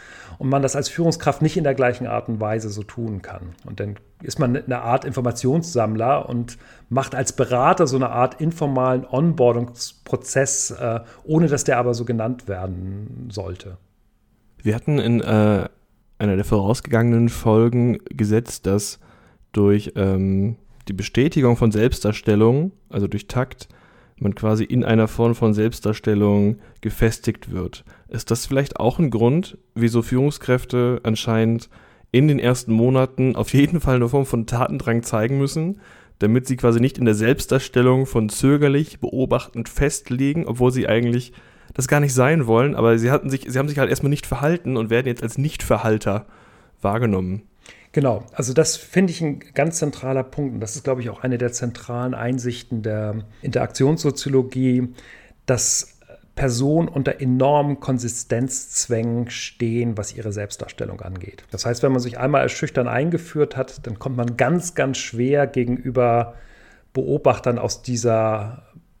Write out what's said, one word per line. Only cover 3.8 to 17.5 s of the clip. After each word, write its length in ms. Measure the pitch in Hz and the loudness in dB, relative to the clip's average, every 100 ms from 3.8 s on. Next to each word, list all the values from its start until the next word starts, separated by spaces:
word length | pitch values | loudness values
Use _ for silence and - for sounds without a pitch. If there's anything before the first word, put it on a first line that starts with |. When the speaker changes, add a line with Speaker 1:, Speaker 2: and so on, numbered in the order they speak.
| 104 101 _ _ | -8 -8 _ _
Speaker 1:
ist 160 | - - | -12 -2
man 160 | 131 123 | 0 0
eine 260 | - 123 | -2 -6
Art 240 | 117 131 - | 0 -2 -2
Informationssammler 1200 | 131 123 120 127 156 165 120 107 110 117 143 - | -4 -4 0 0 0 0 -2 0 0 0 0 -2
und 280 | 120 120 - - - _ | -6 -6 -12 -20 -20 _
macht 260 | 123 131 131 | -4 -2 -4
als 180 | 131 | -4
Berater 520 | - 123 127 139 190 156 | -2 0 4 4 4 2
so 100 | 131 | 0
eine 140 | 127 | -2
Art 320 | 117 127 - | 0 -2 0
informalen 640 | 160 165 147 131 127 127 123 | -4 -2 -2 0 0 0 -2
Onboardungsprozess, 1700 | 131 170 147 120 117 120 - - - - 131 - 135 135 - - | 0 0 4 4 4 -4 -8 -14 -14 -6 -6 -2 -2 0 -2 -6
äh, 300 | - 120 113 - - | -6 -4 -4 -8 -18
ohne 240 | - 156 165 | -2 2 2
dass 160 | 139 | 2
der 140 | - 123 | 2 2
aber 160 | 123 | 2
so 120 | 117 120 | -2 -2
genannt 420 | 113 113 123 - | -2 -2 -6 -8
werden 800 | 92 95 90 92 98 107 120 123 | -6 -6 -8 -10 -10 -12 -14 -12
sollte. 480 | 101 92 92 101 92 _ _ _ _ _ _ _ _ | -10 -10 -10 -14 -20 _ _ _ _ _ _ _ _
Speaker 2:
Wir 140 | 107 113 | -2 -2
hatten 240 | - 143 | 0 2
in, 220 | 117 117 | 4 2
äh, 460 | - 110 107 101 - _ _ _ _ _ | 4 4 6 4 -2 _ _ _ _ _
einer 180 | 107 95 | 0 2
der 100 | 104 | 2
vorausgegangenen 840 | 107 98 120 - 117 117 117 117 | 2 2 -2 0 2 4 4 2
Folgen 680 | - 117 | 2 4